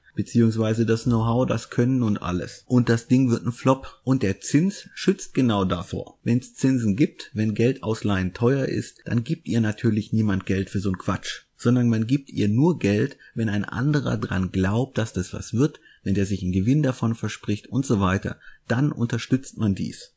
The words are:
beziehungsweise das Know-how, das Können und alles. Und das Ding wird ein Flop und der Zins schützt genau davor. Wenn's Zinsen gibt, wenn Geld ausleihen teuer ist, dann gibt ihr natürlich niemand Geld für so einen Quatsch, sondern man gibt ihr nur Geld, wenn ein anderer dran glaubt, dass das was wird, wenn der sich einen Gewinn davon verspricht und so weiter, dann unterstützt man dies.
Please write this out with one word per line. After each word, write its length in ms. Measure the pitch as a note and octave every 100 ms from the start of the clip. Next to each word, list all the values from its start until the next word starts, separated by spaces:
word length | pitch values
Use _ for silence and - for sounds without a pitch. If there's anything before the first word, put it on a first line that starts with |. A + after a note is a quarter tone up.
| _
beziehungsweise 720 | - G#2 - A2+ A2+ A2 A2+ A2
das 180 | A2+
Know-how, 420 | - A#2 A2+ A#2+ C3
das 220 | A#2 -
Können 340 | - A#2+ C3
und 200 | A2+ G#2
alles. 420 | - F2+ - - -
Und 220 | B2 A#2
das 180 | A2+ -
Ding 220 | B2+ C3
wird 160 | A2+
ein 80 | A2
Flop 480 | - C3+ C3 - -
und 200 | - C3
der 180 | G2+ G2+
Zins 480 | - C#3+ F#3+ - -
schützt 400 | - - G3 -
genau 320 | - B2+ G#2 F#2+
davor. 520 | F2 F2+ A#2 - -
Wenn's 320 | A#2 A#2+ -
Zinsen 420 | - C3+ C3 A2 G2
gibt, 340 | D#3 - -
wenn 200 | - A2
Geld 280 | G#2+ A#2 C3
ausleihen 500 | A2 A2 G#2 G2 F#2
teuer 320 | - A#2 C3+
ist, 360 | C3 - - -
dann 200 | - A#2
gibt 220 | A#2 D#3+ -
ihr 140 | A#2
natürlich 540 | G#2+ G#2+ A#2 G#2+ G2+
niemand 320 | A2 G#2+ G2 -
Geld 240 | G2 F#2+
für 100 | G#2
so 80 | G2
einen 100 | F#2
Quatsch, 440 | - F#2 - - _ _
sondern 340 | B2 B2 A#2+
man 160 | A2 A2+
gibt 240 | C#3+ -
ihr 180 | - G#2
nur 300 | A2 D#3+ C#3+
Geld, 400 | G2 G#2 C3+ - -
wenn 160 | - A2+
ein 140 | G#2
anderer 520 | - G2+ C#3 D3 A#2+ A2+
dran 360 | G#2+ F#2 F#2
glaubt, 440 | F#2+ F#2 A2 C3+ -
dass 160 | A2
das 220 | - F2+
was 180 | - -
wird, 280 | G#2+ D3+ - _ _
wenn 100 | -
der 100 | G2
sich 180 | G2 F#2+
einen 100 | F2+
Gewinn 300 | F#2 G2 D3
davon 320 | C#3+ - A#2
verspricht 520 | A2+ G#2+ - - G#2 -
und 180 | B2
so 160 | C#3 A2
weiter, 380 | F#2+ G2 G2+ - - - -
dann 260 | B2 C#3+
unterstützt 640 | - A#2 A#2 - C3 - -
man 160 | A2
dies. 400 | F#2+ E2+ - -